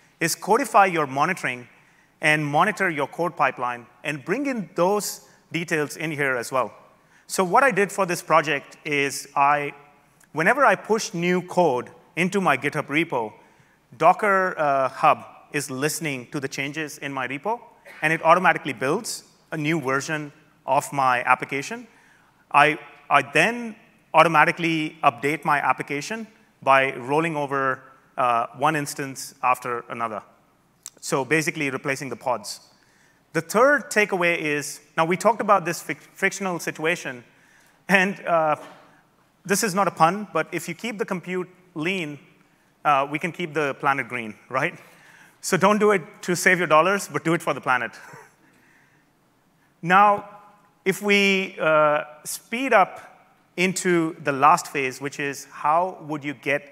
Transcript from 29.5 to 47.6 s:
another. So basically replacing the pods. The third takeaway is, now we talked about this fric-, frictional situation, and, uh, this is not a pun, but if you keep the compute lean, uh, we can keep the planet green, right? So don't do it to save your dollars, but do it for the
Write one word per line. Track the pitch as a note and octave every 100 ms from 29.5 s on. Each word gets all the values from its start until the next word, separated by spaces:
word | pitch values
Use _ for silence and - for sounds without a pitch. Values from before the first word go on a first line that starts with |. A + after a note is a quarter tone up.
| B2+ B2+ A#2+ -
another. | B2 A2+ G#2 - _ _ _ _ _ - _
So | - D3+ B2+
basically | D#3 D#3+ D#3 C#3
replacing | C3 D3 C3+ C3+
the | A2+
pods. | C3 A2+ - - _ _ _ _ _ _ _
The | E3
third | D#3+ G3+ C4+ C#4+ -
takeaway | G#3+ G#3 F#3+ F3 E3+
is, | D#3 D3 C#3 - _ -
now | E3
we | F#3
talked | G#3 A3
about | G#3+ G3 E3
this | D#3+
fric-, | - C#3+ -
frictional | - G3 - F#3+ E3
situation, | E3 D3 D#3 E3+ D3+ B2 - _ _ _ _ _ -
and, | F#3+ F#3+ - -
uh, | E3 D#3 C#3+ - - _ _ _ _ _ _ F#3
this | G3
is | A3
not | F#3+ F#3
a |
pun, | - E3 G#3 G3+
but | D#3+ D#3
if | E3+ -
you | D#3+
keep | A3+ G#3
the | A3
compute | F3+ F3 F#3 F3+ _ _
lean, | D#3+ E3 G3 D3+ C#3+ _ _ _ _ _ _ D3+
uh, | C3+ D3
we | D3+
can | F3
keep | D#3 E3
the | D3+ C#3 B2+
planet | D3 C#3 A#2
green, | B2 A2 - -
right? | C3 E3 E3+ - - - - - _
So | - F3
don't | F#3+ G#3
do | G#3
it | G3 D3 -
to | - F3
save | F#3+ F3
your | E3
dollars, | D#3 F3 G3 -
but | C#3+
do | D#3+
it | E3
for | E3+
the | C3